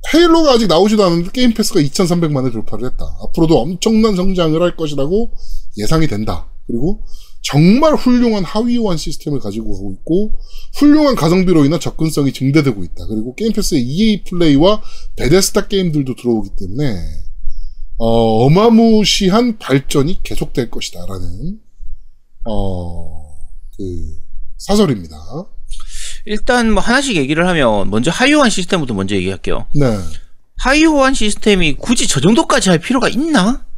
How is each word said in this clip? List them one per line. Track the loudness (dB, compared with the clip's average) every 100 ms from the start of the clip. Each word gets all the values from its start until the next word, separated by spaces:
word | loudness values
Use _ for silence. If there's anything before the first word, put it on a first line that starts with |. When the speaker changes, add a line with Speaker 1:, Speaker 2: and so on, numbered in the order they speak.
| 2
Speaker 1:
헤일로가 | 4 6 4 4
아직 | 2 2
나오지도 | 2 2 2
않았는데 | 2 0 -2
게임 | 0 0
패스가 | 2 0 0
이천삼백만을 | 0 0 0 0 0 -2 -2
돌파를 | -2 -2 -2 -2
했다. | -2 -2 -4
앞으로도 | -2 2 4 2
엄청난 | 0 -2 0 2 2
성장을 | 2 0 2 0 2
할 | 0 -2
것이라고 | -4 -2 0 0 0 -2 0 0 -2 -2
예상이 | 2 2 2
된다. | 0 -4 -4 -6 -12 -6
그리고 | -2 0 -2 -4 -8 -8 -10
정말 | -2 2 4 4 4
훌륭한 | 2 2 2 2 0
하위 | -2 -2 0 0
호환 | 0 -2
시스템을 | -4 -6 -4 -4
가지고 | -4 -6 -4
가고 | -4 -4
있고 | -8 -2 0 2 0 -2 -8 -6 2
훌륭한 | 4 6 4 2
가성비로 | 2 2 4 4
인한 | 2 0
접근성이 | -4 -2 -2 0 -2
증대되고 | -2 0 2 2 -2
있다. | -6 -6 -6
그리고 | -6 -6
게임 | -4 -2
패스의 | -2 0 0
이에이 | -2 0 0 0
플레이와 | -4 0 2 4 4 2 -2 -4 -4 -2
베데스다 | 2 2 2 -2 0
게임들도 | -2 0 -2 -4 -4
들어오기 | -2 -2 -2 -4
때문에, | -4 -2 -2 -2 -4 -4 -4 0 2 2 0 -4 -4 0
어, | 2 4 4 4
어마무시한 | 4 4 6 6 6 4 2 0 2 2 0 -4
발전이 | -2 0 0 0 2 0
계속될 | 2 0 0 -4 -4
것이다라는, | -4 -6 -8 -6 -4 -4 -4 -6 -8 -16 -8 -6 -6 -8 -20 _ -8 -2
어, | 0 0 -2 -6 -4 -4 -6 -8 -8 -8 -8 -12 -10
그 | -8 -6 -4 -4 -4 -4 -4 -6
사설입니다. | 0 2 2 0 -6 -14 -12 -12 -12 -12 -4 -4 -2 -4 -4 -6 -4
Speaker 2:
일단 | -2 2 2 2
뭐 | 2
하나씩 | 2 0 0 -2
얘기를 | 0 0 0
하면 | 2 2 2 0
먼저 | 0 0
하위 | 0 2
호환 | 4 2
시스템부터 | 0 -2 -2 -2
먼저 | -4 -2
얘기할게요. | -2 -4 -6 -2 -2 2
Speaker 1:
네. | 2 2 0 -4 -6 -10 -20 -16 -4
Speaker 2:
하위 | 0 2
호환 | 2 4 2
시스템이 | 2 0 0 0 2 2
굳이 | 0 0 0 0
저 | 2
정도까지 | 2 2 2 0 2
할 | 0
필요가 | 0 -2 0
있나? | -2 0 0 0 -2 -6